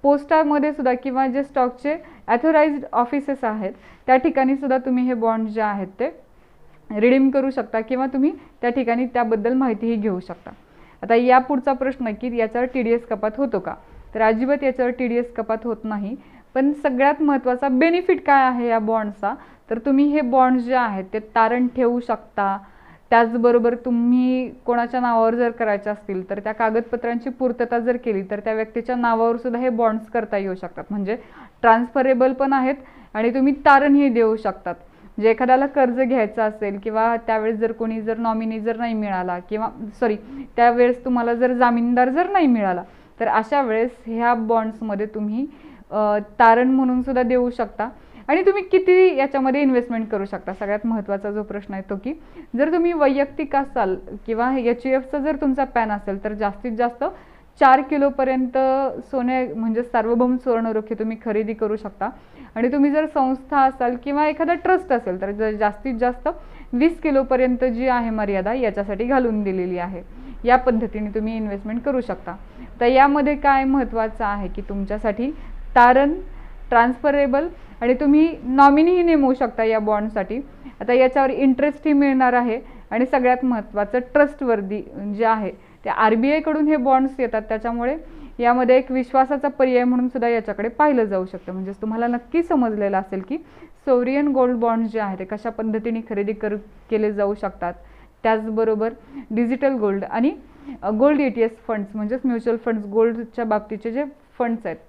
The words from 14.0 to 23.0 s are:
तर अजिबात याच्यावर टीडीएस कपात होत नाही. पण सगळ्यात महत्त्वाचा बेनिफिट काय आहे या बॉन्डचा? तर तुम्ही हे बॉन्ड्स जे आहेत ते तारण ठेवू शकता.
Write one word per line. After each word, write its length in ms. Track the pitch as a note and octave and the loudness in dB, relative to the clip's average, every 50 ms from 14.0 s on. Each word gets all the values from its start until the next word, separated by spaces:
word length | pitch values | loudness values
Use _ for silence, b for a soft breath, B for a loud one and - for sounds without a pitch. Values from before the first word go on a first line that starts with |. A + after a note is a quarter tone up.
| b b - | b b -2
तर 60 | A3 A3 | 2 2
अजिबात 420 | A3 A3+ A3 B3+ C4 C#4+ C#4+ C#4+ | 2 2 2 2 0 0 0 0
याच्यावर 260 | C4+ B3+ B3+ B3+ B3 | -2 0 0 -2 -2
टीडीएस 420 | B3 B3 B3+ A#3+ A#3 A#3+ A#3+ A#3+ - | 0 -2 -4 -2 0 -2 -2 -4 -6
कपात 260 | - A3 A3 A3 A3 A3 | -8 -4 -4 -4 -4 -4
होत 120 | A#3+ A3 A3 - | -6 -8 -6 -6
नाही. 320 | A3 G#3+ G#3 G3+ G3 B3 C#4 B B B B B _ _ | -8 -6 -6 -6 -8 -10 -12 B B B B B _ _
पण 180 | B3+ C4+ C#4+ D4 | 0 0 0 0
सगळ्यात 500 | D4 - D4 B3+ B3 C4+ C#4 D4+ C#4+ D#4+ | 0 -2 -2 0 2 2 2 2 2 2
महत्त्वाचा 460 | D4 C#4+ C4+ C4 B3+ B3 B3 C#4 C#4 | 2 2 2 0 -2 -2 0 0 0
बेनिफिट 560 | B3+ B3+ D4+ E4 E4+ F4 F4+ - F#4 F#4 - | 2 2 2 2 2 0 2 0 0 0 2
काय 220 | - C#4 C#4 C4 | 4 4 4 4
आहे 220 | B3+ B3 A#3+ A#3+ A#3+ | 4 2 0 0 0
या 100 | A3+ A3+ | 0 0
बॉन्डचा? 560 | G#3+ G#3+ A3+ A3+ G#3+ G#3 G3 - - G3 B3 C#4+ B B B B B - | 0 0 -2 -2 -2 -4 -8 -6 -6 -6 -6 -6 B B B B B -8
तर 80 | A3 A#3 | -8 -4
तुम्ही 260 | A3+ C#4 C#4 C4+ C#4+ | 0 2 2 4 4
हे 160 | D4 C#4+ D4+ | 4 2 0
बॉन्ड्स 440 | D4 A#3+ A#3+ C4 B3+ B3+ B3+ B3+ A#3+ | 0 2 4 4 4 4 4 0 0
जे 100 | A#3+ C4 | 0 0
आहेत 300 | B3+ B3 A3+ G3+ F#3+ F#3+ F#3+ - | 0 0 0 -4 -6 -8 -6 -8
ते 60 | A3 | -8
तारण 480 | G#3+ G#3+ - A#3 A3+ A3+ A#3+ B3 B3 B3 | -8 -2 0 2 2 2 2 0 0 -2
ठेवू 320 | A#3+ B3+ B3 A#3 A#3+ B3 | 0 0 0 2 0 0
शकता. 580 | A#3+ - A3+ G#3+ A3 - _ - G3+ G3 G3 G3 B B B B B B B B | -2 -4 -6 -6 -6 -10 _ -4 -2 -2 -2 -6 B B B B B B B B